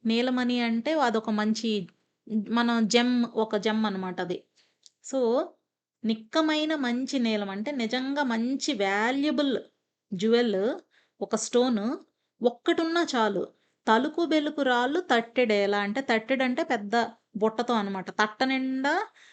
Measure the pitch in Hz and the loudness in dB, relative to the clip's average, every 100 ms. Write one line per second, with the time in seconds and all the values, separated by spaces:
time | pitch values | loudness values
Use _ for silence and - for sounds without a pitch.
0 | 226 226 254 254 247 247 233 226 294 311 | -2 0 2 0 0 0 0 0 0 2
1 | 247 220 220 214 214 220 226 208 175 _ | 2 0 0 0 0 0 0 -2 -4 _
2 | _ _ - 214 196 233 240 233 214 233 | _ _ -6 -6 -2 0 2 2 2 4
3 | 247 247 233 220 220 208 220 220 220 190 | 4 2 0 0 0 0 0 0 0 -2
4 | 185 175 175 175 _ _ _ _ - _ | -6 -6 -6 -6 _ _ _ _ -20 _
5 | - 269 233 226 339 _ _ _ _ _ | -6 -2 2 0 -2 _ _ _ _ _
6 | 220 226 - 320 311 302 311 311 247 240 | -4 -4 -2 0 2 0 0 -2 -2 -2
7 | 262 277 226 214 202 196 220 277 220 254 | -2 -2 0 0 -2 -6 -6 -4 -2 -2
8 | 269 285 262 226 240 277 - 226 196 202 | -2 -2 0 0 -2 -2 -2 -2 0 0
9 | 233 269 302 262 285 233 - _ _ _ | 0 0 0 2 0 -2 -6 _ _ _
10 | - 185 220 233 240 190 214 359 _ _ | -10 -2 2 4 4 2 0 -4 _ _
11 | _ - - 220 - 240 254 220 220 339 | _ -10 -6 -4 0 2 2 2 -2 -6
12 | - _ _ - 240 240 - 339 330 339 | -10 _ _ -2 -2 0 -2 0 0 0
13 | 320 247 214 185 - _ _ _ - 226 | 0 2 0 0 -6 _ _ _ 2 2
14 | 294 320 320 311 294 302 262 240 254 330 | 2 -2 0 2 0 -2 2 2 2 0
15 | 359 233 233 - 240 202 202 208 202 247 | 2 0 0 0 2 2 2 0 0 -4
16 | 269 226 220 262 254 247 330 233 202 233 | 0 -2 0 0 0 0 -2 -2 0 0
17 | 233 - _ 190 220 220 240 226 196 190 | -2 -6 _ -2 0 0 0 0 0 -6
18 | 180 - 214 - 262 262 262 262 277 349 | -8 0 0 2 -2 0 -2 -2 0 0
19 | 427 _ - | -2 _ -20